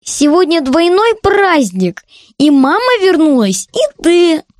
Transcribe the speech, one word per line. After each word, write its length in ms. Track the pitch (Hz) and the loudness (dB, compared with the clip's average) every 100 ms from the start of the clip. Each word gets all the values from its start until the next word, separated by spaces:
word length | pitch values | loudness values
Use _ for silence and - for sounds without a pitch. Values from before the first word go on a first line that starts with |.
"Сегодня 580 | - - 294 330 339 330 | -14 -2 0 2 0 -2
двойной 520 | 262 294 349 370 466 440 | -2 0 0 0 0 -2
праздник! 840 | 403 403 392 320 226 185 180 - - _ _ - | -2 0 0 0 -2 -2 -4 -6 -16 _ _ -2
И 140 | 294 | 2
мама 280 | 277 262 370 508 480 | 2 2 0 0 0
вернулась, 680 | 381 339 311 262 202 190 - | 0 2 2 0 0 -4 -8
и 300 | 466 587 - | -6 -6 -2
ты!" 400 | 330 349 349 320 - | 0 2 2 0 -6